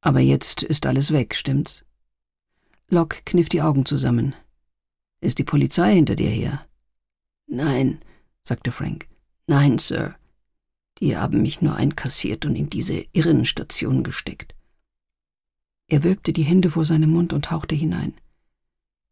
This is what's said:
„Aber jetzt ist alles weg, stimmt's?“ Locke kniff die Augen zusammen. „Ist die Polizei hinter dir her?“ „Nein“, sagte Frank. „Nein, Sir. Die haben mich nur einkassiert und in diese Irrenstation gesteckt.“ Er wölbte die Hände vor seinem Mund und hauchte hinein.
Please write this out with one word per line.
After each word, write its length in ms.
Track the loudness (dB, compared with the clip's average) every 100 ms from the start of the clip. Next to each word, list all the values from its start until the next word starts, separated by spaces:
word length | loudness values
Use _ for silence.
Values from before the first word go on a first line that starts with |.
„Aber 180 | 2 4
jetzt 440 | 4 2 0 -6
ist 240 | -2 -2 0
alles 240 | 0 0
weg, 240 | 0 0 -4
stimmt's?“ 500 | -2 -2 -2 -8 _ _ _ _ _ _ _ _ _ _ _
Locke 320 | 0 0 -4
kniff 240 | 0 2 2
die 140 | 2
Augen 240 | 2 2 0
zusammen. 480 | 0 0 0 0 -4 _ _ _ _ _ _ _ _
„Ist 160 | -4 -4
die 60 |
Polizei 500 | 0 0 2 2 4
hinter 220 | 6 4 2
dir 160 | -2
her?“ 360 | -2 -4 -6 -12 _ _ _ _ _ _ _ _
„Nein“, 540 | -4 -2 0 0 -2 -12 -20 _ _
sagte 300 | -8 -6 -6
Frank. 360 | -6 -8 -8 -12 _ _ _ 0
„Nein, 320 | 4 4 2
Sir. 380 | 0 -4 -6 -10 _ _ _ _ _ _ _ _
Die 180 | -2 0
haben 280 | 0 0
mich 180 | 0 0
nur 140 | -2 0
einkassiert 720 | -2 -2 -6 -6 -4 -4 -4
und 100 | -4
in 160 | -4
diese 340 | -4 -6 -6 -4
Irrenstation 920 | -2 2 2 2 -4 -6 -6 -2 0
gesteckt.“ 520 | -2 -6 -12 -14 -18 -20 _ _ _ _ _ _ _ _ _ _ _ _ _
Er 160 | 2
wölbte 300 | 2 0 -2
die 100 | -2
Hände 280 | 4 4 4
vor 140 | 0 2
seinem 260 | 4 4
Mund 220 | 4 2
und 180 | -2 -4
hauchte 240 | -6 -4 -4
hinein. 400 | -2 -4 -6 -10 _ _ _ _ _ _ _ _ _